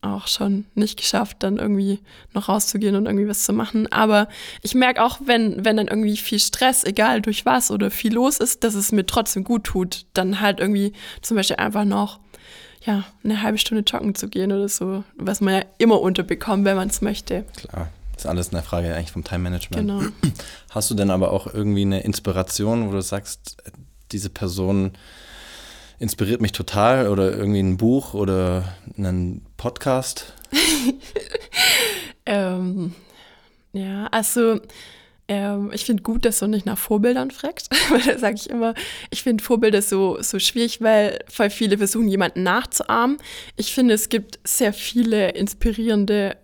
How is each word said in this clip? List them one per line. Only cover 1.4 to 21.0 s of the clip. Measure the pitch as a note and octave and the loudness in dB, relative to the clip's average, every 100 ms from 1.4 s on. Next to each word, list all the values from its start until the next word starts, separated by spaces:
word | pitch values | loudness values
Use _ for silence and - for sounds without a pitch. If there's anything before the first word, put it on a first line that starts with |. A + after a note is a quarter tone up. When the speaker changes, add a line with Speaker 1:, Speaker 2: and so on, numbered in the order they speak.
Speaker 1:
dann | G3 G3+ | -2 0
irgendwie | G#3 G3 G3 G3+ - - - | 0 0 0 -2 -6 -20 -8
noch | G3+ - | -6 0
rauszugehen | G#3 - G3+ G#3 G3 | 0 0 0 2 2
und | G#3+ | 2
irgendwie | G3+ G#3 | 0 0
was | G3+ | -2
zu | - | 0
machen. | G#3 A3+ A3 G#3+ | 0 0 0 0
Aber | - G#3+ G#3 G#3 - - - | 2 4 4 2 -4 -16 -12
ich | G#3 | -2
merk | B3+ B3+ - | 2 4 4
auch, | A#3 - | 2 0
wenn, | C4+ A#3+ A3 - | 2 2 2 0
wenn | G#3+ G#3+ | 0 0
dann | G#3 | 0
irgendwie | G#3+ G#3+ G#3+ | 0 0 0
viel | - G#3 | -2 0
Stress, | - - C4 C4 | 0 2 2 4
egal | - G3+ A3 A#3 | 0 2 4 4
durch | G#3 G#3 - | 0 0 2
was | B3+ B3 | 2 2
oder | G#3+ G3+ | 0 0
viel | - A3 | 0 0
los | A3+ C4 D4 | 2 2 2
ist, | A#3+ - | 0 0
dass | A#3 | 0
es | G#3 G3+ | 0 0
mir | G#3+ F#3 | 0 2
trotzdem | - A3 - | 0 0 -2
gut | F#3+ A#3 | 0 -2
tut, | - F#3 F#3 - - | 0 -2 -2 -6 -4
dann | - F#3 G3 | -2 0 2
halt | G#3 G3 | 0 2
irgendwie | F#3+ G3+ G3+ - - - | 0 2 0 -4 -18 -12
zum | - A3 | -2 0
Beispiel | F#3+ - | 0 0
einfach | - G#3+ | 0 0
noch, | G#3 G3+ G#3 - - - - - - - | 0 0 -2 -6 -20 -20 -20 -20 -20 -10
ja, | - G3+ F#3+ _ | -2 -2 -2 _
eine | G#3+ G#3+ | -4 -2
halbe | G#3+ G#3+ | -2 -2
Stunde | - A3 G#3 | 0 0 0
joggen | - G#3 | -2 -2
zu | G3 G3+ | -4 -4
gehen | F#3+ F#3+ | -2 0
oder | G3 G3+ | 0 0
so, | - F#3 G3 G3+ - | -2 -4 -4 -8 -8
was | F#3+ G3 | -4 0
man | G3 | 2
ja | F#3+ - _ | 2 -2 _
immer | A#3 G#3 | 6 6
unterbekommt, | F#3 F#3 F3+ - - G3 | 4 0 -2 -4 0 2
wenn | G3 G3 | 2 2
man's | F#3+ - | 0 -2
möchte. | G#3 G#3 - F#3 G#3 - | -2 -4 -6 -6 -6 -16
Speaker 2:
Klar, | - - E2 - - - | -12 -8 -8 -8 -12 -8
ist | - | -4
alles | F2 F2 | -2 -2
eine | F2 | -4
Frage | D2+ F2 E2+ | -2 -2 -2
eigentlich | E2 E2+ | -2 -6
vom | - | -8
Time-Management. | D#2+ F2+ F2+ F2+ - - G#3 | -6 -4 -2 -4 -4 -4 -2
Speaker 1:
Genau. | G3+ G3+ - D3+ - | -2 -4 -2 -2 -2
Speaker 2:
<clears throat> | - - - | -12 -18 -8
Hast | - - | -4 -2
du | |
denn | G#2+ | 0